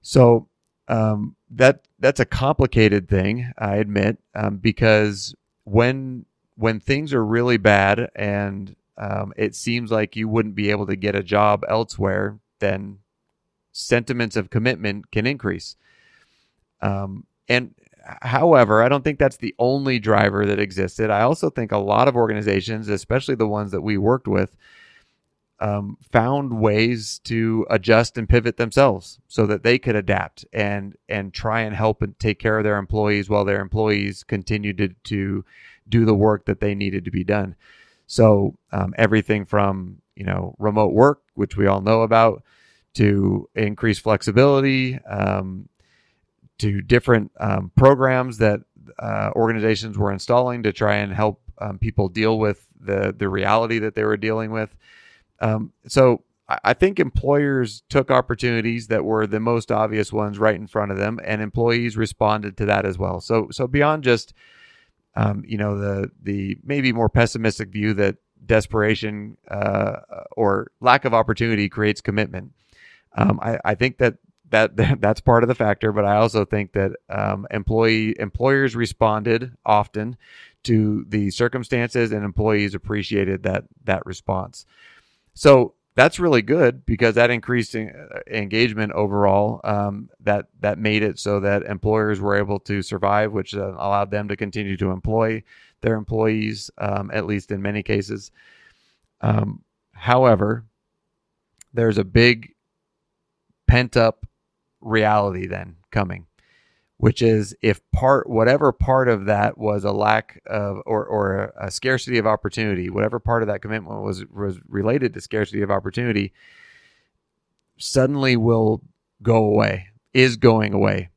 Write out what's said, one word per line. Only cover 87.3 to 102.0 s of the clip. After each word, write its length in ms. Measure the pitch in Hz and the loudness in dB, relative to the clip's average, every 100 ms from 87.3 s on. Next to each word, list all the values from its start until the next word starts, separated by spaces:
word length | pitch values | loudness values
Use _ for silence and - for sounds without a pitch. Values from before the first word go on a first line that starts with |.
| 120 - 123 110 117 | 2 -2 -2 -2 -8
en-, 180 | 107 - 73 - - | -10 -14 -14 -14 -8
engagement 640 | 110 101 110 120 107 104 | -8 -2 0 0 0 -2
overall, 640 | 82 104 101 101 98 104 113 | 0 0 2 2 2 0 -4
um, 460 | - 104 101 101 - _ | -4 -4 -4 -6 -14 _
that, 260 | 104 104 - _ | -4 -2 -4 _
that 180 | 104 98 | -4 -2
made 240 | 107 107 | -2 0
it 160 | 104 - | -2 -4
so 220 | 104 101 | -4 -2
that 240 | 98 101 | 0 -2
employers 580 | - 98 107 110 107 101 | -4 -6 -2 0 0 -2
were 160 | 101 101 | 0 0
able 220 | 101 101 | 0 -6
to 200 | - 101 | -4 -6
survive, 500 | 90 95 98 104 107 | -6 -4 0 0 0
which, 240 | 104 95 101 | -4 -6 -8
uh, 160 | 98 | -8
allowed 400 | 87 98 101 98 | -6 -2 -2 -2
them 160 | 104 104 | -4 -6
to 80 | 101 | -6
continue 420 | 101 107 101 92 | -6 -6 -6 -4
to 140 | 95 | -4
employ 520 | 92 110 110 110 110 - - _ _ | -4 -2 0 0 -4 -10 -20 _ _
their 140 | 110 110 | -2 -2
employees, 720 | 104 113 110 110 107 104 - _ | -4 -2 0 0 -4 -8 -16 _
um, 320 | 104 101 98 | -6 -4 -6
at 140 | 107 101 | -6 -4
least 260 | 104 - | -6 -6
in 100 | 101 | -6
many 200 | 101 104 | -6 -6
cases. 500 | - 104 98 107 - _ _ _ _ _ _ _ _ _ | -2 -2 -2 -10 -12 _ _ _ _ _ _ _ _ _
Um, 420 | - 107 - - _ _ _ | 0 0 -2 -8 _ _ _
however, 720 | - 117 123 131 104 101 117 113 _ _ _ _ _ _ _ _ _ _ | -10 2 4 6 4 2 -4 -8 _ _ _ _ _ _ _ _ _ _
there's 240 | 117 113 | 0 2
a 60 | 107 | 2